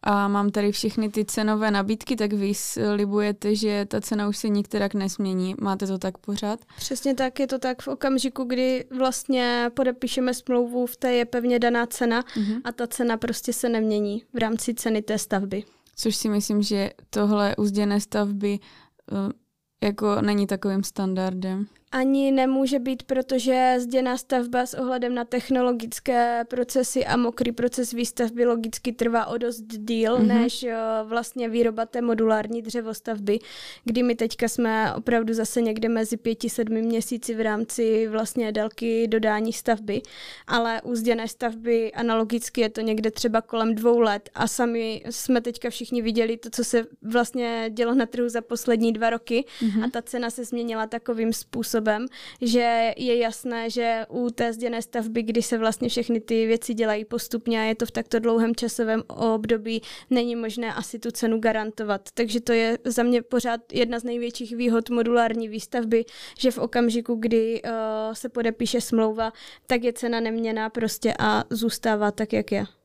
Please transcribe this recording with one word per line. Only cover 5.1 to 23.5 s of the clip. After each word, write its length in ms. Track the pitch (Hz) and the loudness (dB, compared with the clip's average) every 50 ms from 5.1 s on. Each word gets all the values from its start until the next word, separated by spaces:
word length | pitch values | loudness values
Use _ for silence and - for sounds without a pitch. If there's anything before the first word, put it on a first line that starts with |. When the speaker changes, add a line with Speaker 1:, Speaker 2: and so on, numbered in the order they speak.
| 185 - 208 190 190 185 185 185 190 - | -4 -2 -2 -2 0 0 -2 -2 -4 -4
Speaker 1:
Máte 260 | 214 202 190 190 208 190 | -2 -2 -2 -2 -2 -4
to 100 | 190 190 | -4 -2
tak 200 | 185 190 185 - | -4 -6 -6 -6
pořád? 420 | _ - 202 202 - 202 214 233 - _ - - | _ -6 -6 -4 -4 -4 -6 -6 -8 _ -16 -12
Speaker 2:
Přesně 380 | - - 269 247 - 277 269 | -8 -6 -6 -2 0 -2 0
tak, 240 | 254 262 254 254 - | 0 0 -4 0 -2
je 80 | 277 262 | -2 -2
to 120 | 269 262 | -2 -2
tak. 220 | - 254 254 247 | -2 -4 -4 -4
V 60 | - 277 | -6 -8
okamžiku, 560 | 277 - - 277 269 262 - 262 247 - 269 | -6 -2 -2 0 0 2 0 -2 -4 -4 -4
kdy 420 | 240 254 247 254 254 254 254 247 - 262 254 | -2 0 0 2 2 0 0 -2 -6 -4 0
vlastně 760 | 262 262 254 - - - 269 254 247 240 240 240 240 240 240 | 0 0 0 -2 -2 0 0 2 2 2 2 0 0 -2 0
podepíšeme 600 | - 269 254 247 254 - 240 - 262 254 247 247 | 0 0 0 0 -2 -4 -4 -2 0 0 0 0
smlouvu, 520 | 247 - - 254 240 247 240 240 247 247 | -2 -2 0 2 2 2 2 0 -2 -2
v 100 | 240 - - | -2 -4 -2
té 160 | - 254 247 | -2 2 2
je 120 | 240 240 | 2 0
pevně 340 | 240 240 247 233 247 247 240 | 0 -2 -2 2 2 2 4
daná 260 | 226 240 240 240 240 | 4 2 2 2 0
cena 380 | 240 240 - 247 233 226 233 240 - - 226 | -2 -2 -2 0 2 2 0 -2 -2 -2 -2
Speaker 1:
Mhm. 240 | 208 202 214 233 269 | 0 0 0 -2 -4
Speaker 2:
a 80 | 240 | -8
ta 160 | 233 - 240 233 | -6 -4 -6 -6
cena 300 | - - 247 240 226 226 | -2 -2 0 0 0 0
prostě 360 | - 240 233 - - - 240 | -2 -4 -4 -4 -4 -4 -4
se 160 | - - 240 | -2 0 0
nemění 540 | 233 226 220 220 214 208 208 208 202 226 - _ _ | 2 2 2 2 2 2 0 0 -2 -6 -8 _ _
v 40 | 240 | -2
rámci 360 | 226 220 220 220 - - 233 | 0 0 0 -2 -2 -4 -4
ceny 280 | 233 - 233 220 214 | -2 0 0 0 0
té 160 | 214 - 214 214 | 0 0 -2 -2
stavby. 460 | 214 - - 196 196 196 190 196 214 - _ _ _ _ _ | -2 -2 -2 -2 -2 -2 -4 -6 -8 -10 _ _ _ _ _
Speaker 1:
Což 200 | - - 226 214 | -4 -2 -2 -2
si 140 | - - 220 | 0 0 0
myslím, 320 | 208 208 208 - 214 208 | 0 0 0 2 2 2
že 300 | 208 202 214 196 196 196 - _ - _ | 2 2 0 0 0 -2 -4 _ -20 _
tohle 460 | - 208 208 208 214 - 202 202 - | -2 0 2 4 4 4 2 2 2
u 100 | - 208 | 2 0
zděné 340 | 208 196 208 208 202 202 208 | 0 2 2 2 2 2 0
stavby, 600 | 208 - - 208 208 202 202 202 202 202 202 202 - - - - - _ _ _ _ - | 0 0 0 0 0 0 0 -2 0 -2 -2 -2 -6 -10 -20 -20 -20 _ _ _ _ -6
eh, 720 | - 98 196 - - _ _ _ _ _ _ _ _ _ - 208 | -4 -4 -4 -4 -6 _ _ _ _ _ _ _ _ _ -2 -2
jako 340 | 202 208 214 208 202 208 | 0 0 0 2 2 4
není 260 | - 208 208 208 202 190 | 2 2 2 2 2 0
takovým 360 | 202 190 - 202 196 190 202 | -2 -2 0 0 0 0 -2
standardem. 840 | - - - 196 190 185 185 185 185 185 185 185 190 190 190 208 208 _ _ _ _ - | -2 -4 -2 -2 -2 0 0 -2 -2 -2 -4 -4 -4 -4 -4 -4 -6 _ _ _ _ -2
Speaker 2:
Ani 380 | 262 254 269 269 277 277 269 | 0 2 2 4 4 4 4
nemůže 480 | 269 269 262 262 269 269 269 262 262 277 | 4 4 4 4 4 2 2 2 2 0
být, 240 | 240 254 262 254 - | 0 0 -4 -4 -2
protože 720 | _ 269 262 254 262 269 254 226 262 | _ 0 -2 0 0 0 0 2 2